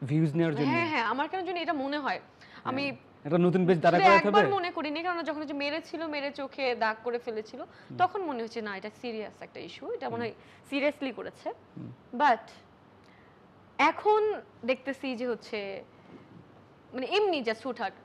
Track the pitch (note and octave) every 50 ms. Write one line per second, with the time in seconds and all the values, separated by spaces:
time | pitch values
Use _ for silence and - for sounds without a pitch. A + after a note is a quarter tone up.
0 | C#3+ A#2+ D3 D#3+ E3 D3 C#3 E3+ E3 D#3+ C#3+ D3 D3 C#4 D#4+ E4+ E4+ D#4 D#4 B3
1 | A3+ G#3 A#3+ C4+ D4+ D4+ F#4+ F#4+ F4 F4+ F4+ F4 D#4+ E4 D#4+ C4+ C4 C#4 D4 D4+
2 | C4+ A3 F#3 - - - - - - - - - - - B3+ C#4 C#4+ C#4 - -
3 | - - - - - C#3+ E3+ F3 F3 F3+ D#3+ F#3 F3 F3 F#3 D#3 F3 E3+ F4 F#4
4 | F#4+ F4 E4+ E4+ - G#3 - G#4 G#4 G4 G4+ F#4+ E4+ F4+ E4+ E4 C#4 D4+ D4 E4
5 | E4+ F4+ F4 E4+ D4+ D#4+ D4 D4+ D#4 C4+ D4 C#4 C#4+ C#4+ D4+ E4 D#4+ - - D#4
6 | E4 D#4 D4 C#4+ C#4 C#4+ C#4 D4 C#4 B3+ - C#4+ C4 B3 A#3+ G#3+ A3+ G#3+ A3 -
7 | - A#3+ A#3+ A#3+ - A#3+ A3 G#3+ G#3+ - - B3+ F4 - - - - - C3 -
8 | F4+ F4+ - G4+ F#4 D4+ C4 A3+ A3+ A3 - A#3 G#3+ G#3 G3 F#3+ G3 G#3+ - -
9 | - A#3+ A3 A3 G3+ - - - F3 F3+ - - C#3 - - - C4+ F#4+ A#4+ -
10 | C#4 A#3 A3+ A#3 A#3+ G#3+ - - - - - - - - C4+ C#4 C4+ D4 C#4+ -
11 | C#4+ B3+ G#3 F#3+ - - - - - E4 A#4+ - - - - - - - - -
12 | - - B3 A#3+ D4 C#4 A3+ - - - - - - - - - - - - -
13 | - - - - - - - - - - - - - - - - C#4 D#4+ E4 -
14 | - G#4 G#4+ G#4+ G#4+ G#4+ F#4+ B3 - - - - A#3 A#3 C4 - - C4+ C4+ -
15 | C#4 C4 B3 A3 B3+ B3 A3 G#3 - - A3+ G#3 G3+ G3 - - - - - -
16 | - - - - - - - - - - - - - - - - - - - B3+
17 | C4 - F4+ G#4 G#4+ F#4+ E4 C#4 G#3 A3+ A3 - - C4 A3+ - G#3 F#3+ - -